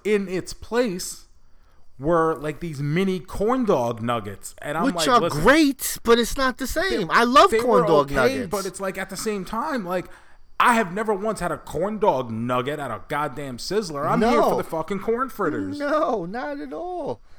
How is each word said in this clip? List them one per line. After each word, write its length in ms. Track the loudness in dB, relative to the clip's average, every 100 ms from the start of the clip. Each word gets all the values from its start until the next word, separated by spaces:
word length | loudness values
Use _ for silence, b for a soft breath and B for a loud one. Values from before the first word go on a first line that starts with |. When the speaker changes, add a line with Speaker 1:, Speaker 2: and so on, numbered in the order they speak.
| 0
Speaker 1:
in 240 | 0 0
its 240 | -6 -6
place 720 | -10 -4 0 0 -2 -8 -12 -18 -20 -20 -20 -20 -20 -20 -6
were, 360 | 0 2 2 0
like, 260 | -4 -6
these 200 | -8 -6
mini 380 | -2 0 0 -2
corn 440 | -4 -2 0 2
dog 380 | 2 2 2 -2
nuggets, 540 | -2 -2 -4 -12 -14 -12
and 160 | -8 -2
I'm 100 | -2
Speaker 2:
Which 100 | 0
Speaker 1:
like, 120 | 4
Speaker 2:
are 120 | 4
Speaker 1:
"Listen." 200 | 4 2
Speaker 2:
great, 560 | 6 6 6 2 -6 -2
but 140 | 4 4
it's 180 | 4 0
not 220 | 0 -2
the 80 | -4
same. 420 | -2 0 0 2
Speaker 1:
They, 40 |
Speaker 2:
I 120 | 2 6
love 260 | 8 6
Speaker 1:
they 80 | 6
Speaker 2:
corn 240 | 4 4
Speaker 1:
were 40 | 6
Speaker 2:
dog 180 | 4 4
Speaker 1:
okay, 80 | 2
Speaker 2:
nuggets. 320 | 2 2 -4
Speaker 1:
but 160 | -4 -6
it's 140 | -6
like, 180 | -8 -6
at 140 | -8
the 40 | -6
same 280 | -6 -6 -6
time, 400 | -6 -4 -4 -4
like, 220 | -4 -6 b b b -8 2
I 140 | 4
have 180 | 4 2 -2
never 180 | -2
once 280 | -2 -2 -4
had 100 | -4
a 80 | -6
corn 400 | -6 -4 -4 0
dog 320 | 2 2 0
nugget 480 | -4 -2 0 -2 -4
at 100 | -6
a 120 | -8 -6
goddamn 500 | -4 -4 -6 -10 -10
Sizzler. 520 | -4 -4 -2 -4 0
I'm 100 | 2
here 120 | 4
Speaker 2:
No. 180 | 4 4
Speaker 1:
for 60 | 2
the 60 |
fucking 380 | -2 -4 -4 -4
corn 280 | -2 -2 -2
fritters. 480 | -2 -2 -2 -4 -4
Speaker 2:
No, 480 | -2 0 0 -2 -4
not 340 | -8 -8 -8
at 140 | -10
all. 480 | -10 -8 -8 -8 -8 b